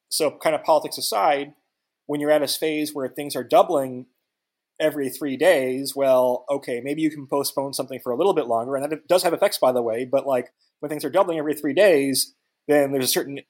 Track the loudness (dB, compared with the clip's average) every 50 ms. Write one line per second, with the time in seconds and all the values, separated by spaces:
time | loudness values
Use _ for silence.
0 | _ -6 -4 -2 -2 -2 -2 -2 -2 -2 0 0 2 2 2 2 2 -2 -10 -8
1 | -6 -4 0 2 2 2 2 2 -2 -6 -12 _ _ _ _ _ _ _ _ _
2 | _ -6 -4 -2 2 2 2 2 2 0 -4 -2 -2 -2 -2 -2 -4 -4 -6 -6
3 | -8 -8 -6 -8 -10 -8 -6 -8 -2 4 4 4 6 6 2 -2 -2 -4 -6 -12
4 | -14 _ _ _ _ _ _ _ _ _ _ _ _ _ _ -2 -2 -2 0 -2
5 | -6 -6 -6 -6 -6 -6 -2 2 4 4 4 4 2 -2 -4 -4 -6 -6 -4 0
6 | 2 4 4 4 4 2 0 -2 -4 -6 -6 -6 -4 -6 -8 -6 -6 -6 -6 -2
7 | -2 -4 -4 -6 -10 -6 -4 -4 -4 -4 -4 -6 -6 -6 -6 -8 -8 -8 -8 -10
8 | -8 -6 -2 0 2 2 2 0 0 0 -2 -2 -2 -2 -4 -4 -4 -4 -6 -6
9 | _ 2 2 2 2 2 0 2 0 0 0 2 2 2 2 2 0 -2 -2 -4
10 | -4 -2 -2 -2 0 0 -2 -2 -2 -4 _ _ _ _ _ -12 -8 -8 -6 -6
11 | -6 -2 2 2 2 2 0 -2 -2 -4 -4 -2 -2 -2 2 4 6 6 6 6
12 | 4 2 0 -2 -2 -4 _ _ _ _ _ _ _ 2 4 4 4 2 2 0
13 | 0 0 0 0 -2 -4 -8 -12 -8 -6